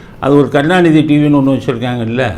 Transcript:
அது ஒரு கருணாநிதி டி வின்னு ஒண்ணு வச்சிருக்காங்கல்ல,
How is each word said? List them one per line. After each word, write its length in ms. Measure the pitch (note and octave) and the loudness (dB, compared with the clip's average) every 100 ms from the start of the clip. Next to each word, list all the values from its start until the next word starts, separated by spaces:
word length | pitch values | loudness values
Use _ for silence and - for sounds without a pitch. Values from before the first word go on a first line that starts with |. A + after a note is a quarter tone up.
| - - | -20 -8
அது 180 | C#3 C#3+ | 0 2
ஒரு 120 | C3 | 2
கருணாநிதி 520 | C#3+ D3 F#3 E3+ D#3 | 0 0 2 2 2
டி 160 | D3 D3 | 2 0
வின்னு 200 | D3 C#3+ | 2 2
ஒண்ணு 240 | C3+ C3 | 0 -2
வச்சிருக்காங்கல்ல, 720 | B2 A#2 B2 B2 A2+ A#2+ B2 | -4 -6 -6 -4 -4 -4 -4